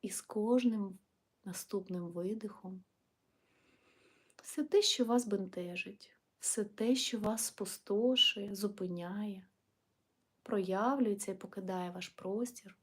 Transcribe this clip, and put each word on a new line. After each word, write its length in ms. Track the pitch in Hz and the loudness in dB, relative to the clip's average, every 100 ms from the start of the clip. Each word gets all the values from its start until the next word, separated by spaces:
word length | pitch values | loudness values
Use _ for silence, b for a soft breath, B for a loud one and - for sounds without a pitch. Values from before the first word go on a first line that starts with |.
І 80 | 208 | -6
з 100 | - | -8
кожним 760 | - 214 214 247 247 220 196 185 _ _ _ _ | -6 -2 4 6 6 2 -4 -6 _ _ _ _
наступним 640 | 196 180 - 202 185 180 175 | -10 -10 -4 -4 -2 -6 -4
видихом 760 | 170 180 220 214 - 185 185 - _ _ _ _ b b b b b b b b b b b | -4 -4 -4 -6 -10 -14 -14 -16 _ _ _ _ b b b b b b b b b b b
все 220 | - - | -12 -6
те, 180 | 302 403 | 4 6
що 220 | 403 - | 6 4
вас 220 | 233 240 240 | 4 4 4
бентежить, 840 | 202 185 180 175 180 - 202 - _ _ _ | 0 -2 -6 -6 -6 -8 -10 -20 _ _ _
все 260 | - - | -4 -2
те, 300 | 208 - 220 | -2 0 2
що 240 | 254 - 233 | 4 2 0
вас 260 | 208 220 | 0 0
спустошує, 1080 | - - 190 - - 202 240 254 - - 202 | -4 -4 -6 -6 0 4 4 6 6 4 -6
зупиняє, 920 | 196 208 202 185 175 175 202 208 190 185 _ _ _ _ _ _ _ _ _ | -2 -4 -2 -4 -4 -6 -4 -4 -6 -14 _ _ _ _ _ _ _ _ _
проявлюється 920 | - 208 185 190 226 277 226 202 - | -2 -2 0 2 2 4 2 2 -4
і 20 | |
покидає 560 | 190 - - 190 185 180 | -8 -8 -8 -6 -4 -4
ваш 180 | 180 185 | -6 -12
простір. 680 | - 190 208 240 - 196 - | -8 -4 -2 -4 -6 -20 -20